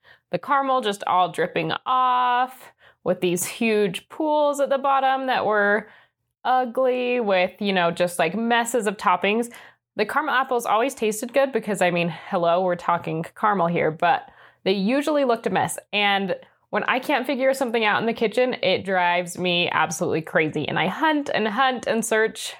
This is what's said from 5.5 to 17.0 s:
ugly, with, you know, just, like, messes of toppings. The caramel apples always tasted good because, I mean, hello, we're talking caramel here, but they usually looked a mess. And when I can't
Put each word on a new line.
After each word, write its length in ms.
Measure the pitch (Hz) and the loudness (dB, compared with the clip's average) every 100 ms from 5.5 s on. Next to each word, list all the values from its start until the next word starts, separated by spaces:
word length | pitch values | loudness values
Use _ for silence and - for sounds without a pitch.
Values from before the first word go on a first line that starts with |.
| 214 202 208 208 - _ _ _ _ - | 2 2 2 -2 -14 _ _ _ _ 0
ugly, 760 | 254 254 233 262 254 247 247 | 0 0 0 0 2 0 0
with, 320 | 214 185 185 - | 2 2 2 0
you 100 | 202 | 0
know, 180 | 190 170 | 2 2
just, 300 | 170 175 - | 2 -2 0
like, 160 | 165 196 | -2 -2
messes 500 | 233 233 233 254 208 | 0 2 2 0 -2
of 120 | 196 | -2
toppings. 520 | 202 180 196 220 233 - - _ _ - | 0 2 2 0 -2 -8 -20 _ _ -4
The 100 | 214 | -2
caramel 280 | 277 302 | 0 0
apples 320 | 240 262 240 - | 0 0 -2 0
always 280 | 214 233 | 0 0
tasted 380 | 240 220 208 247 | 0 -2 -2 -2
good 220 | 277 269 | 0 2
because, 280 | 262 196 185 | 0 -4 0
I 80 | 180 | 2
mean, 240 | 175 170 160 - | 2 -2 -4 -6
hello, 340 | 196 170 170 | -2 2 2
we're 140 | 185 175 | 2 0
talking 480 | - 170 165 160 170 - | 0 0 -2 -6 -6 -2
caramel 280 | 214 202 170 | 0 2 0
here, 240 | 170 - | 2 0
but 380 | 160 170 156 - - - _ 190 | 2 2 2 -2 -20 -20 _ -2
they 80 | |
usually 500 | 202 196 269 294 294 | 0 2 0 0 2
looked 240 | 269 226 233 | 2 0 0
a 20 | |
mess. 300 | 185 - - - | 0 0 -4 -6
And 420 | 202 202 196 196 - - _ _ | 0 2 2 0 -4 -8 _ _
when 140 | 202 | -4
I 160 | - | 0
can't 260 | 269 | 0